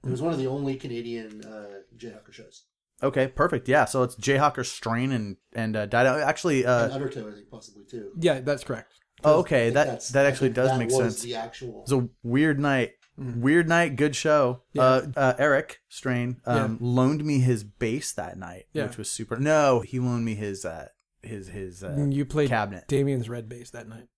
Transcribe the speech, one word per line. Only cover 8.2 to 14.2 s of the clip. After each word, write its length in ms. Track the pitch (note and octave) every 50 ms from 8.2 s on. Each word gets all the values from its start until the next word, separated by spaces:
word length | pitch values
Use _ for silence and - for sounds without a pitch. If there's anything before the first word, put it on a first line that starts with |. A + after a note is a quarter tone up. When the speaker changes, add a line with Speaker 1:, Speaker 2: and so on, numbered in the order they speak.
| E3 F3 D3 C3
Speaker 3:
that's 240 | B2+ C#3 D3 C3 -
correct. 280 | - C3 A2 - _ _ _ _ _ _ - -
Speaker 2:
Oh, 100 | D3+ D3+
Speaker 3:
'Cause 60 | E3
Speaker 2:
okay, 200 | F3+ - D#3+ C3
Speaker 1:
I 40 | A#2
think 80 | A#2 A#2
Speaker 2:
that, 120 | C#3 D3+
Speaker 1:
that's, 220 | C#3 A#2 - - -
Speaker 2:
that 160 | B2+ C#3 C#3
Speaker 1:
I 20 | C#3
Speaker 2:
actually 200 | C3 - C3+ B2+
Speaker 1:
think 80 | A#2
Speaker 2:
does 120 | B2 B2+ C3
Speaker 1:
that 80 | C3 B2+
Speaker 2:
make 100 | A#2 A#2
Speaker 1:
was 60 | B2+ C3
Speaker 2:
sense. 240 | A#2+ A#2 G#2+ - -
Speaker 1:
the 120 | A#2+ A#2+
actual 320 | A2+ A2+ B2 - - C3+ B2
Speaker 2:
It 220 | A2 - - -
was 20 | C#3
a 160 | C3 A#2+ B2 _ _ -
weird 360 | A#2 A#2+ C3+ D3+ D#3+ D3+ C#3
night. 320 | C#3+ D3 C#3 C3 A#2 - - _ _ _ _ -
Speaker 3:
Mm. 220 | C3+ B2+ A#2 A#2+
Speaker 2:
Weird 280 | A#2 C3+ D3+ E3+ E3+ D#3+
night, 280 | E3+ E3+ E3+ D#3+ C3+
good 180 | A#2+ D3 D3+ C#3
show. 460 | -